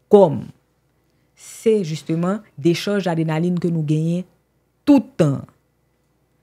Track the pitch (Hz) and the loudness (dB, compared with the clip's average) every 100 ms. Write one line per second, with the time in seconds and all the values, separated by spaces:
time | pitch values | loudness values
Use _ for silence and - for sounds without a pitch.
0 | - 208 170 127 - - _ _ _ _ | 2 4 6 2 -10 -20 _ _ _ _
1 | _ _ _ _ - - 226 214 160 156 | _ _ _ _ -20 -4 0 0 -2 -8
2 | - 165 175 208 - - 160 165 202 202 | -6 -4 -2 -4 -10 -4 -2 0 -2 -4
3 | 180 165 160 156 175 175 175 165 151 156 | -2 -2 -2 -2 -2 -2 -2 -4 -2 -2
4 | 165 175 - _ _ _ _ _ - 277 | -2 -4 -8 _ _ _ _ _ 2 2
5 | - - 151 135 - _ _ _ _ _ | 2 -2 -2 -2 -8 _ _ _ _ _
6 | _ _ _ _ | _ _ _ _